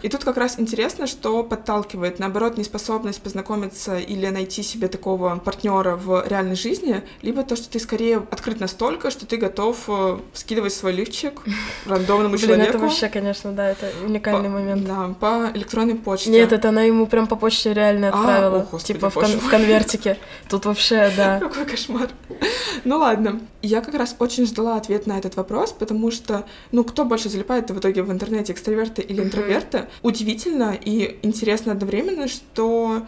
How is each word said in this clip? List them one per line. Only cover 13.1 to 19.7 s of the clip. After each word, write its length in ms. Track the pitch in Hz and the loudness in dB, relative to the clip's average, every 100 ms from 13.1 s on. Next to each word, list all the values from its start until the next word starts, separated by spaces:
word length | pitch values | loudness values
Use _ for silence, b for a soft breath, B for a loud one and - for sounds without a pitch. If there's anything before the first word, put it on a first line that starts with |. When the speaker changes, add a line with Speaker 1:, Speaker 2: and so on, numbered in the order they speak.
| 202 202 202 202 | -2 -2 -4 -6
Speaker 2:
да, 160 | 196 196 | -2 -2
это 160 | 196 196 170 208 | -2 -6 -6 -4
уникальный 440 | 214 214 202 202 | -2 0 0 0
Speaker 1:
По-, 40 | 196 | -2
Speaker 2:
момент. 260 | 196 196 190 | -2 -2 -2
Speaker 1:
да, 300 | 190 185 185 | -2 -4 -2
по 320 | 214 233 226 220 | 0 0 0 -4
электронной 380 | 196 220 233 226 | -4 0 0 0
почте. 340 | 208 190 220 | -2 -2 6
Speaker 2:
Нет, 200 | 226 226 | 8 8
это 160 | 214 220 | 6 4
она 120 | 220 | 6
ему 260 | 226 226 220 | 6 6 4
прям 200 | 226 220 | 4 2
по 100 | 214 | 2
почте 360 | 226 - 220 | 2 2 2
реально 340 | 208 208 208 196 | 4 4 4 4
Speaker 1:
А, 100 | 202 | 4
Speaker 2:
отправила. 380 | 220 196 190 190 | 4 6 6 4
Speaker 1:
о, 40 | 190 | 0
господи, 220 | 165 - | -4 -4
Speaker 2:
Типа 160 | 208 196 | -2 0
в 40 | |
кон-, 100 | - | 2
Speaker 1:
боже 140 | 214 214 | 2 2
Speaker 2:
в 40 | |
Speaker 1:
мой. 80 | 247 | 4
Speaker 2:
конвертике. 640 | 220 214 | 6 8